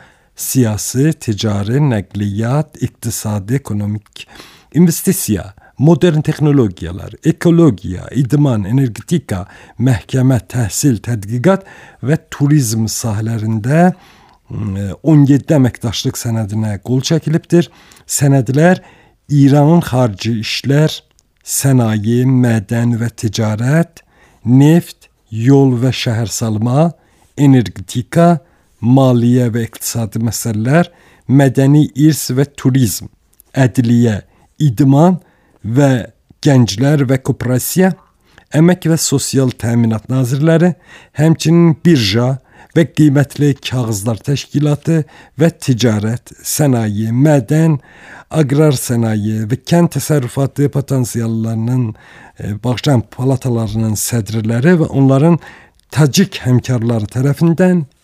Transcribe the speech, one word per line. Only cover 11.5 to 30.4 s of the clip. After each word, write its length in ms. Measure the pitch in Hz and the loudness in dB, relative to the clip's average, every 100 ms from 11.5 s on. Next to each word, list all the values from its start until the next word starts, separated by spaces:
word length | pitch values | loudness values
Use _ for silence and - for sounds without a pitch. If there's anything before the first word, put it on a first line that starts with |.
| 190 - - - - | 0 -4 -20 -20 -8
və 140 | 123 156 - | -4 -4 -4
turizm 560 | - 143 151 117 113 110 | -2 2 2 2 -2 -4
sahələrində, 1080 | - 117 104 110 113 110 110 113 156 180 180 _ _ _ _ - | -4 -6 -4 -4 -4 -4 -4 0 2 2 0 _ _ _ _ -14
mm, 500 | - 104 98 101 - | -10 -8 -6 -8 -4
on 240 | 147 156 139 | 2 4 4
yeddi 320 | 143 - 156 | 2 2 0
əməkdaşlıq 600 | 127 - 120 - 135 - | 0 -2 -8 -6 -6 -6
sənədinə 600 | 120 113 104 107 110 101 - | -6 -4 -4 -4 -4 -6 -4
qol 160 | 127 | -4
çəkilibdir. 720 | - 165 - 165 - 175 - _ _ - - | -2 -2 -2 -4 0 0 0 _ _ -20 -8
Sənədlər 800 | - 143 139 120 131 170 185 - _ _ _ - | -2 2 2 0 2 2 2 -4 _ _ _ -2
İranın 500 | 143 139 147 147 175 | 2 4 6 4 4
xarici 520 | - 127 123 95 110 117 | 2 0 -2 -2 -6 -6
işlər, 500 | 113 - 120 143 156 - _ _ _ _ - | -6 -6 -2 0 0 -4 _ _ _ _ -10
sənaye, 800 | - 139 131 113 107 104 120 127 | -4 0 2 2 0 0 0 2
mədən 720 | 127 123 113 98 117 120 117 | 2 2 0 -2 -2 -2 -2
və 80 | 117 - | -4 -6
ticarət, 880 | 113 101 107 107 123 160 170 - _ _ _ _ 110 | -6 -4 -4 -2 0 0 -2 -6 _ _ _ _ 2
neft, 640 | 131 147 170 175 - _ _ - | 4 6 4 0 -10 _ _ -12
yol 460 | 110 117 139 135 120 | -2 2 4 4 2
və 140 | 127 - | -2 -2
şəhərsalma, 960 | 127 110 107 - 117 107 120 135 165 - _ _ _ - | -4 -4 -4 -6 -4 -2 -2 0 0 -4 _ _ _ 0
energetika, 1080 | 143 131 92 - 90 123 - 165 170 165 - _ _ - | 4 4 2 -8 -10 -10 -4 2 2 2 -4 _ _ -6
maliyyə 640 | 113 131 135 120 120 127 120 117 | 2 4 4 2 2 2 0 -2
və 80 | 113 | -6
iqtisadi 500 | - - 120 113 113 | -10 -8 -6 -6 -4
məsələlər, 720 | 117 - | -6 -4